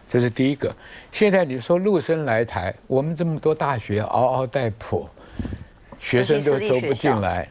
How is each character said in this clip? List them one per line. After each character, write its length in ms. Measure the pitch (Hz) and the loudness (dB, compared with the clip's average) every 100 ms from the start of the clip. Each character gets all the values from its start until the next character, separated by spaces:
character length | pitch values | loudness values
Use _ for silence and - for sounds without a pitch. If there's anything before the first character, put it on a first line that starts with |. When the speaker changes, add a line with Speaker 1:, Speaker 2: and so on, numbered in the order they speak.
| - | -2
Speaker 1:
这 140 | 123 | 0
是 80 | 120 | 0
第 220 | 117 131 | 2 0
一 60 | 143 | 0
个。 180 | - - - - - | -4 -6 -16 -20 -12
现 180 | - 208 | 0 4
在 140 | 185 | 4
你 160 | 160 127 | 2 -2
说 180 | - 175 | 0 2
陆 220 | 202 185 | 2 0
生 240 | - 165 | 0 -2
来 200 | 143 110 | 0 0
台， 300 | 117 - 92 - - | 0 -2 -6 -8 -2
我 120 | 131 | 0
们 140 | 151 | 0
这 100 | 160 | -2
么 140 | 170 151 | -2 0
多 160 | 156 | 0
大 240 | 156 147 127 | 0 0 -2
学 220 | - 104 | -2 -2
嗷 240 | 107 110 123 | 0 2 2
嗷 180 | 127 | 2
待 240 | 131 135 120 | -2 -2 -2
哺， 380 | 101 - 92 - - - - - - - - - - | -4 -4 -6 -6 -14 -14 -10 -8 -10 -14 -20 -20 -14
学 200 | - 123 | -2 0
生 160 | 131 143 | 2 2
都 140 | 143 135 | 4 2
招 0 | |
不 0 | |
进 100 | 143 | 2
来， 0 | |
Speaker 2:
尤 120 | 127 | 0
其 0 | |
私 60 | - | 0
立 80 | |
学 160 | 127 147 | 0 0
校。 360 | 110 95 90 - | 0 0 -2 -4